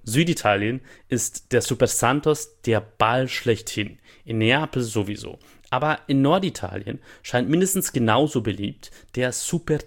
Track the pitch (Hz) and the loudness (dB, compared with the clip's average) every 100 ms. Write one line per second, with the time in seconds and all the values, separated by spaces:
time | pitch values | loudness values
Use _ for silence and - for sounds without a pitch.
0 | - 123 170 160 107 101 104 131 - - | -2 2 2 2 2 2 0 -4 -8 -20
1 | - 123 - - - 123 - 120 117 - | -4 -4 -4 -8 -2 0 0 2 0 2
2 | 117 143 156 151 - _ - 107 104 - | 2 2 2 0 -2 _ 0 0 0 0
3 | 107 127 127 - 120 107 - - 104 - | 2 2 -2 -2 0 0 -2 -6 -6 -8
4 | _ - - 113 110 139 156 131 117 110 | _ -20 -6 0 2 2 0 -2 -2 -2
5 | 101 101 - - - - - 127 151 151 | -2 -4 -10 -16 -20 -20 -4 -2 0 -2
6 | - 135 139 185 190 - 90 98 98 139 | 0 2 4 4 0 -4 -8 -8 -10 -10
7 | - - - - - 165 185 190 - 131 | -14 -20 -4 -2 2 2 2 0 -2 0
8 | 113 113 147 139 107 98 101 - - - | 2 4 2 0 -2 -4 -6 -8 -16 -20
9 | - - 127 - - 170 - 151 | -12 -2 -2 -2 -4 -4 0 -2